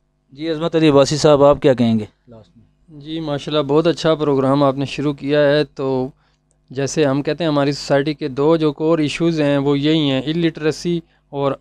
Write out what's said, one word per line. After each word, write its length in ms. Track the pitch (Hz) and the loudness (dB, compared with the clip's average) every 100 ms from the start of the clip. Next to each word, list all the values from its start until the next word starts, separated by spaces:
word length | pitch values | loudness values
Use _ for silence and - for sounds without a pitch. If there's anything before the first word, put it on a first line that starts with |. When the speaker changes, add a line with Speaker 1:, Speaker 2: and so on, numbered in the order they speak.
| _ _ _ | _ _ _
Speaker 1:
जी, 140 | 135 160 | -10 -6
अजमत 280 | 156 165 165 | -4 -2 2
अली 120 | 160 | 4
अब्बासी 300 | 139 135 151 | 4 4 2
साहब, 260 | 156 143 | 4 6
आप 160 | 143 143 | 6 4
क्या 140 | 151 123 | 2 2
कहेंगे 320 | 117 113 107 _ _ | 2 0 -4 _ _
लास्ट 220 | 113 104 117 | -20 -20 _
में? 80 | 104 _ _ 151 | _ _ _ -20
Speaker 2:
जी, 200 | 147 160 | -14 -10
माशाल्लाह 420 | 156 143 156 151 139 | -6 -6 -2 -2 2
बहुत 220 | 147 165 | 2 2
अच्छा 280 | 143 160 156 | 0 0 0
प्रोग्राम 460 | 151 139 131 139 143 | 2 2 2 2 2
आपने 200 | 135 131 | 0 -6
शुरू 260 | - 147 139 | -4 -4 -4
किया 240 | 139 147 | -2 2
है। 220 | 147 147 143 | 2 2 -2
तो 460 | - 135 131 131 - _ _ _ _ _ | -4 -4 -2 -4 -10 _ _ _ _ _
जैसे 320 | 127 135 - 147 | -8 -4 0 0
हम 160 | 135 | 0
कहते 220 | 147 147 | -2 -4
हैं, 60 | 170 | -2
हमारी 240 | 147 139 | 0 0
सोसाइटी 400 | 139 - 139 143 147 | -4 -2 0 0 -4
के 140 | 151 | -6
दो 240 | 131 147 165 | 0 2 2
जो 120 | 156 | 0
कोर 280 | 139 156 165 | 0 0 0
इशूज़ 400 | 151 - 170 160 | -2 -2 -2 0
हैं 160 | 147 143 | 0 0
वो 160 | 139 143 | 0 0
यही 300 | 147 160 147 | 0 0 0
हैं, 140 | 135 131 | -2 -2
इलिटरेसी 760 | 165 165 160 156 151 175 170 - _ _ | -2 -2 -2 -4 -4 -4 -6 -8 _ _
और 260 | 139 139 131 | -6 -4 -4